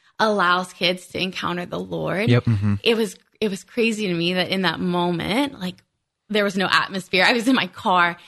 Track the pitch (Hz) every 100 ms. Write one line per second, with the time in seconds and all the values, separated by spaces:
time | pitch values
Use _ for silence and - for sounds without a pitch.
0 | _ - 220 208 175 180 185 - 180 180
1 | - - 185 180 170 175 175 170 185 165
2 | 156 170 214 120 120 107 104 101 - 226
3 | 220 - _ - 220 190 - - 226 214
4 | 208 170 170 180 175 190 180 160 180 175
5 | 175 170 156 208 285 - 180 180 _ _
6 | _ _ - 214 202 190 185 160 139 190
7 | - 185 180 240 220 254 180 - 220 180
8 | 175 170